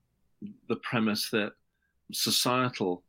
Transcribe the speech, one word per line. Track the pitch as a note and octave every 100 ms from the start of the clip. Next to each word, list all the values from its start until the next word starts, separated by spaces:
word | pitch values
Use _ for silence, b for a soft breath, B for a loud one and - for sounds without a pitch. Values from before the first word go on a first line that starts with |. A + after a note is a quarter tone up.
| _ _ _ _ G2+ G2+ -
the | A2+
premise | - A#2+ A2 G#2 -
that | A2 G#2 - _ _ _ _ -
societal | - A#2 - B2+ B2+ B2 - G2 F2+